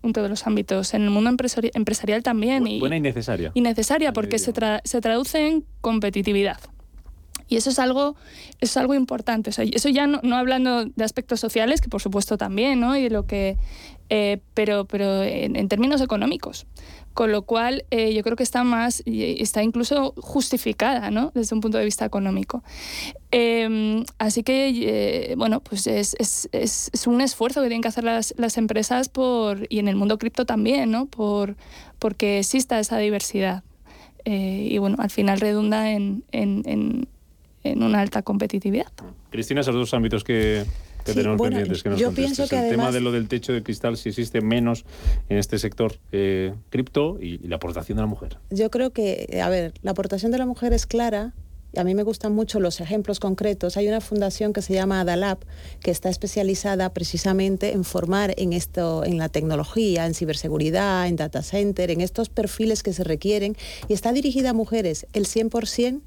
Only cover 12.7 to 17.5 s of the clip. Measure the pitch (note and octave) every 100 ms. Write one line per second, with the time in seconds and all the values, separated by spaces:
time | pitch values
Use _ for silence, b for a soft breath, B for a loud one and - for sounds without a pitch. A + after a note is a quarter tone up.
12.7 | C4 A#3+ C#4 B3 A3 - G3+ F#3+ F#3+ B
13.7 | B B B - G#3+ G3+ G3+ - - G#3+
14.7 | G#3 G3 G3+ G3 G3 G3 - G#3+ - G3
15.7 | G#3 B3+ D4 C4 G#3+ A3+ E4 - - -
16.7 | B B B B - A3+ G#3 G3+